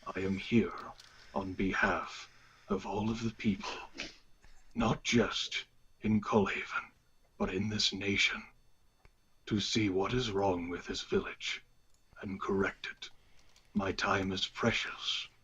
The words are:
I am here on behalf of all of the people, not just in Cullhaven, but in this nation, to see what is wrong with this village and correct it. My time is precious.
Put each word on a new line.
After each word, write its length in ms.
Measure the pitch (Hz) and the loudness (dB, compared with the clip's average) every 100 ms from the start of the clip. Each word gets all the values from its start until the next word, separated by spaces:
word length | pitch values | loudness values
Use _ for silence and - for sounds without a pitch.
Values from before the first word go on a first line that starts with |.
| - | -6
I 60 | 95 | -2
am 160 | 95 95 | 0 -2
here 360 | - 120 92 - - - - - - | 4 4 4 -2 -12 -14 -20 -20 -6
on 180 | - 95 | -4 -4
behalf 760 | 92 98 92 101 85 - - - - - - - | 0 0 2 2 2 -4 -12 -16 -20 -20 -20 -4
of 200 | 95 110 | -4 -2
all 240 | 98 110 | -2 0
of 100 | 113 | 0
the 100 | 113 | -2
people, 440 | - 110 98 - - - - - - - - - - - | 0 0 0 -2 -8 -12 -10 -10 -12 -20 -20 -20 -20 -10
not 300 | - 113 - | 0 2 2
just 640 | - 120 101 - - - - - - - | 4 4 4 0 -4 -4 -8 -18 -20 -4
in 180 | 107 107 | 2 2
Cullhaven, 720 | - 113 98 - - - - _ _ _ _ - | 4 4 4 0 -4 -6 -6 _ _ _ _ -6
but 160 | 101 | -2
in 160 | 95 107 | 0 0
this 240 | 107 - | 2 0
nation, 480 | 95 101 101 - - - - - - - _ - _ _ _ | 0 0 2 2 0 -10 -20 -20 -20 -20 _ -20 _ _ _
to 140 | - 107 | -2 0
see 300 | 98 117 104 | 2 2 2
what 240 | 92 98 | 2 2
is 180 | 127 110 | 2 0
wrong 360 | 98 98 87 85 | 2 2 2 -2
with 200 | 87 - | -6 -6
this 160 | 92 | -8
village 580 | - 95 - - - - - - - - _ - | 0 0 0 -6 -6 -6 -10 -20 -20 -20 _ -12
and 200 | - - | -8 -6
correct 460 | - 101 - - - | 0 2 2 -2 -12
it. 220 | - - - - - - - - | -10 -14 -16 -20 -20 -20 -20 -4
My 160 | 104 98 | -2 0
time 400 | 87 101 98 95 | 0 2 2 0
is 160 | 92 - | -2 -4
precious. 800 | - 120 - - - - - - - | 0 2 2 -4 -6 -4 -4 -6 -16